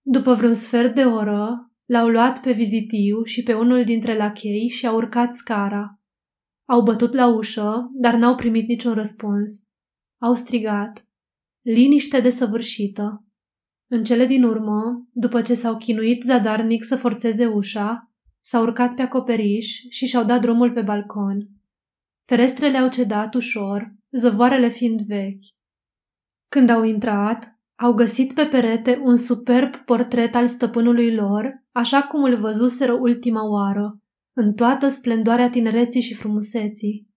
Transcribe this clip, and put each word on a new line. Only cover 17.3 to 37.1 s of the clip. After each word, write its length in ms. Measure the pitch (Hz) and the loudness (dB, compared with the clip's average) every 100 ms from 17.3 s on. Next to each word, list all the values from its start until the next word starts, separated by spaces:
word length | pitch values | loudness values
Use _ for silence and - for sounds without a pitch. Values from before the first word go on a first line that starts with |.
| 214 240 | 0 0
ușa, 680 | 208 196 214 208 233 _ _ _ _ | 0 -4 -4 -4 -6 _ _ _ _
s-au 220 | - 240 | -4 0
urcat 320 | 226 226 247 | 0 0 -2
pe 80 | 247 | 0
acoperiș 640 | 254 262 254 226 208 208 208 - - | -2 -2 -2 0 0 -2 -4 -12 -14
și 180 | - 262 | -8 -2
și-au 180 | 247 | 0
dat 160 | 220 247 | 2 2
drumul 320 | 240 233 240 | 2 4 2
pe 100 | 240 | 0
balcon. 680 | 208 208 202 208 196 196 208 _ _ _ _ _ _ _ | -2 -4 -6 -6 -4 -4 -8 _ _ _ _ _ _ _
Ferestrele 540 | _ 240 254 262 294 262 | _ 2 2 2 0 2
au 100 | 254 | 0
cedat 460 | 254 233 208 214 | 0 -2 -2 -2
ușor, 600 | 247 233 220 196 202 202 - _ | -4 -4 -6 -4 -6 -8 -18 _
zăvoarele 580 | 262 233 208 240 269 240 | 0 0 4 4 4 2
fiind 320 | 240 240 226 | 0 -2 -2
vechi. 420 | 202 202 196 196 _ _ _ _ _ _ _ _ _ _ _ | -4 -6 -6 -10 _ _ _ _ _ _ _ _ _ _ _
Când 200 | 285 247 | 2 4
au 160 | 226 | 4
intrat, 760 | 226 214 226 202 208 233 - _ _ | 2 0 -2 -2 -2 -4 -8 _ _
au 180 | _ 240 | _ 0
găsit 380 | 220 240 233 262 | 4 2 2 -2
pe 140 | - 302 | 0 0
perete 540 | 269 226 226 226 247 | 2 0 0 0 0
un 120 | 269 240 | 4 2
superb 600 | 240 233 247 247 285 - | 2 -4 2 2 2 -4
portret 580 | - 233 247 247 233 | -2 0 0 0 0
al 120 | 240 240 | 2 0
stăpânului 680 | 240 233 233 233 240 233 | 0 -4 0 2 4 2
lor, 500 | 226 202 208 240 - _ | 0 0 -2 -4 -8 _
așa 300 | - 240 277 | -4 0 0
cum 200 | 277 302 | 0 0
îl 180 | 269 240 | 2 2
văzuseră 520 | 214 214 247 240 262 | 0 0 0 0 0
ultima 560 | 240 247 240 240 220 214 | 2 0 0 -2 -2 -2
oară, 500 | 208 196 196 208 - _ _ _ | -2 -2 -2 -4 -8 _ _ _
în 200 | - 208 | -2 0
toată 360 | 214 240 262 277 | 2 0 2 0
splendoarea 600 | 269 - 226 226 240 247 | -2 -2 0 2 2 2
tinereții 500 | 247 226 226 240 254 | 2 0 2 0 0
și 140 | 240 | -4
frumuseții. 920 | - 214 208 208 233 208 214 208 214 _ | -6 -4 -4 -4 -6 -6 -6 -8 -8 _